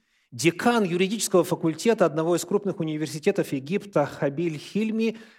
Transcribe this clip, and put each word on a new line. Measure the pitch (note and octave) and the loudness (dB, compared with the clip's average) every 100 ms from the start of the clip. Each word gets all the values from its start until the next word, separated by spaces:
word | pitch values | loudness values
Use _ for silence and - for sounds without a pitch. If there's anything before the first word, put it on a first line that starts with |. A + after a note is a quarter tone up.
| _ _ _ | _ _ _
декан | A#2 D#3 E3 A#3+ A#3 | 0 0 2 2 2
юридического | F#3 F3 F#3+ A3 - F#3 | 2 2 0 0 2 4
факультета | - E3 E3 D#3 A3+ A3 | 4 0 -2 0 0 4
одного | E3 D3+ D#3+ E3 | 2 2 0 0
из | |
крупных | - G3+ G3 D#3+ | 0 -2 -2 -4
университетов | D#3+ D3+ D3+ D3 G3 F#3+ D3+ | -4 -4 -4 -2 0 0 -2
Египта | C3+ C#3 G3 G3+ D#3+ | -4 -4 -4 0 0
Хабиль | C#3+ - D3 C3+ F3 D3 | 0 -2 -4 -2 -4 -4
Хильми | - G3+ A3 A3 A3+ A3 - | -4 -2 -2 0 -2 -4 -14